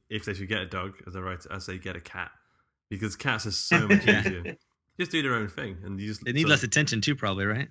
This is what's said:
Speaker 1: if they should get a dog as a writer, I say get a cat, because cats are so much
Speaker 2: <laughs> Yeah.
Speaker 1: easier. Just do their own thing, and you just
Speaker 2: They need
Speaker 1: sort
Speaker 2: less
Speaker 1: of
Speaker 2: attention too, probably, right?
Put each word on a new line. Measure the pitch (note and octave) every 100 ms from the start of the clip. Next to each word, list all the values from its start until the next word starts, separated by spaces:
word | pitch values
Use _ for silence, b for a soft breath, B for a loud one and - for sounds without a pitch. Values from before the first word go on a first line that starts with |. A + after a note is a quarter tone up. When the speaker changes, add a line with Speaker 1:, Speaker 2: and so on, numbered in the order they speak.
| -
Speaker 1:
if | A2 G#2
they | F#2+
should | F#2+
get | G#2+
a | F2+
dog | F#2 F#2 F#2 -
as | F2+
a |
writer, | F#2 F#2 -
I | G2
say | F#2 F#2
get | F#2 F2+
a |
cat, | - F#2 F2+ - _ _ _ _ _
because | G2 G#2+ F#2+
cats | C#3 A2+ G#2+
are |
so | G2 - E3+ -
much | G3+ -
Speaker 2:
<laughs> |
Yeah. | G#3
Speaker 1:
easier. | G#2+ F#3 - - _ _ _ -
Just | F3+
do | D#3+
their | C#3 A#2+
own | G#2
thing, | A#2+ C3 F#2 F#2+
and | G2
you | G#2
just | G#2+ -
Speaker 2:
They |
need | B2+
Speaker 1:
sort | D#3+
Speaker 2:
less | D3
Speaker 1:
of | A#2+
Speaker 2:
attention | D3+ D3 A#2
too, | G#2 C#3+
probably, | G#2 F#2+ G2
right? | A2 C#3